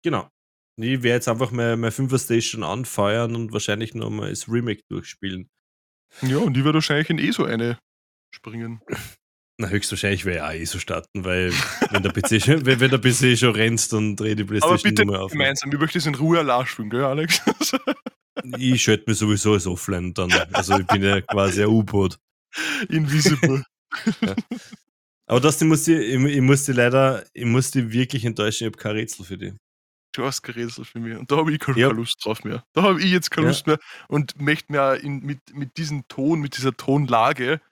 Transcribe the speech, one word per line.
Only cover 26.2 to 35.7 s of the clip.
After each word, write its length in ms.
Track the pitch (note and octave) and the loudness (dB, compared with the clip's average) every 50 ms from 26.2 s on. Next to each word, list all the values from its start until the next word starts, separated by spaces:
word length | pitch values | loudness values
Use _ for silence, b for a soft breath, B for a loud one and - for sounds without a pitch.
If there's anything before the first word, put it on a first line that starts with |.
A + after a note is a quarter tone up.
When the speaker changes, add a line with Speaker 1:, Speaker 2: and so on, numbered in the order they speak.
| C3 | 2
Speaker 1:
ich 160 | D3 C#3+ C#3 | 2 2 4
muss 240 | B2+ C3 C#3+ C3+ C#3 | 6 6 6 4 4
dir 100 | - C3 | 0 2
leider, 500 | B2 A#2+ B2 B2 C3+ C3+ C3+ C3 G2+ - _ | 2 2 4 4 4 4 4 2 -2 -8 _
ich 120 | _ - A#2+ | _ -4 -2
muss 260 | A#2 A#2 C3 C3 - | 2 2 2 2 2
dir 180 | - C3+ A#2+ A2 | -2 -2 -2 0
wirklich 340 | A2 A#2+ C3 B2+ - C3 G#2+ | 0 0 -2 0 -2 -4 -4
enttäuschen, 440 | A#2+ G#2+ - G#2 G#2+ G#2+ - A#2 A2 | -4 -2 0 -2 -2 -2 -2 -4 -6
ich 40 | |
hab 60 | G#2+ - | -6 -6
kein 140 | - G#2+ | -6 -4
Rätsel 320 | G#2+ G#2+ A2+ A2+ - - F#2+ | -4 -4 -4 -6 -10 -14 -12
für 120 | E2+ G2 F#2 | -12 -12 -10
dich. 160 | G2 F#2+ G2 G2+ _ _ _ _ _ _ _ _ _ _ - | -10 -12 -12 -14 _ _ _ _ _ _ _ _ _ _ -8
Speaker 2:
Du 100 | - B2 | -6 -4
hast 180 | C#3 C3+ - | -4 -4 -6
kein 120 | - - A#2 | -10 -10 -8
Rätsel 300 | A#2 A#2+ A#2 A2+ - A#2+ | -8 -8 -8 -8 -14 -16
für 160 | - _ A#2 | -14 _ -10
mich. 180 | A#2 A2+ A2+ G#2+ | -10 -10 -10 -12
Und 120 | B2+ - | -2 0
da 40 | C#3 D#3 | 2 2
hab 100 | D#3+ D#3+ | 2 2
ich 100 | D3+ D3+ | 0 -2
keine, 200 | - - C3 A#2 | -2 0 2 4
Speaker 1:
Ja. 100 | B2 C#3 | 4 4
Speaker 2:
keine 100 | B2 A2+ | 4 0
Lust 240 | A#2 A#2 - _ - | -2 -4 -6 _ -4
drauf 200 | G#2+ A2 - - | -6 -6 -6 -6
mehr. 180 | G#2 - C3+ - _ _ | -10 -10 -10 -12 _ _
Da 80 | D#3 | 2
hab 160 | F#3 G#3 F#3+ D3+ | 4 4 4 4
ich 120 | F3+ F#3+ | 2 2
jetzt 200 | F3+ F3+ D#3+ - | 2 2 0 -2
keine 140 | - - D#3 D#3+ | 0 2 2 2
Speaker 1:
Ja. 20 | |
Speaker 2:
Lust 160 | C#3+ C#3+ - | 2 2 2
mehr 120 | - D3+ D3+ B B B B B B | 0 0 0 B B B B B B
und 320 | - D3 D3 - - C#3+ | -2 -2 -2 -2 -6 -4
möchte 300 | C#3+ D3 D3+ D3+ - _ | 0 0 0 -2 -2 _
mir 220 | D3 C#3+ C#3 C3+ C3+ - | 0 0 2 2 0 0
in, 180 | - C#3+ C#3 C3+ - | -2 -6 -8 -6 -8
mit, 280 | C#3 D3 C3 _ - - | -8 -10 -10 _ -18 -12
mit 220 | C#3+ C#3+ B2+ | -10 -10 -10